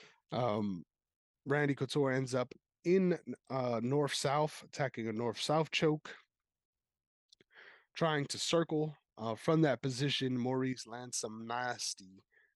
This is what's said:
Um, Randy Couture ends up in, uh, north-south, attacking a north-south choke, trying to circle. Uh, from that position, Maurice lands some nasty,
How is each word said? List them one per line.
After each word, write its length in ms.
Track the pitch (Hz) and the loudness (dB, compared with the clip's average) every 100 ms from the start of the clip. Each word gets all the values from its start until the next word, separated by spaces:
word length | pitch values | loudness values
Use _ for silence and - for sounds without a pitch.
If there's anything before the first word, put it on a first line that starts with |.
| - _ - | -20 _ -6
Um, 540 | 113 123 107 104 90 - _ _ _ _ _ | -2 0 0 0 -4 -10 _ _ _ _ _
Randy 300 | 135 147 143 | -2 2 2
Couture 360 | 135 131 151 135 | 0 0 2 2
ends 220 | 131 127 | 0 0
up 180 | 127 123 - _ _ | -2 -2 -8 _ _
in, 360 | 170 190 180 160 123 - - | 2 4 4 0 -4 -12 -6
uh, 280 | 131 123 113 | -2 0 0
north-south, 800 | 123 147 143 - 143 147 151 - | 0 2 0 0 0 2 0 -4
attacking 420 | - - 131 - 113 | -12 -4 -4 -4 -4
a 60 | |
north-south 560 | 110 120 - - 156 151 | -2 -2 -2 0 2 2
choke, 460 | - 160 151 - - _ _ _ _ _ _ _ _ _ _ _ _ _ - - - _ | 2 2 2 -4 -18 _ _ _ _ _ _ _ _ _ _ _ _ _ -20 -20 -20 _
trying 300 | - 165 147 | -2 0 2
to 140 | 139 - | -2 -4
circle. 560 | - 170 160 151 156 147 _ - | 0 2 2 0 -2 -6 _ -8
Uh, 180 | 113 | -4
from 260 | 107 - 160 | -2 4 6
that 220 | 151 120 | 6 4
position, 520 | 135 120 143 - 131 | -2 -2 0 0 0
Maurice 520 | 123 123 131 131 123 110 | 0 0 0 -2 -4 -8
lands 300 | 120 123 - | -12 -8 -6
some 280 | 113 110 | -6 -8
nasty, 760 | 113 120 123 117 - - 95 95 _ _ _ | -6 -4 -4 -4 -6 -8 -14 -20 _ _ _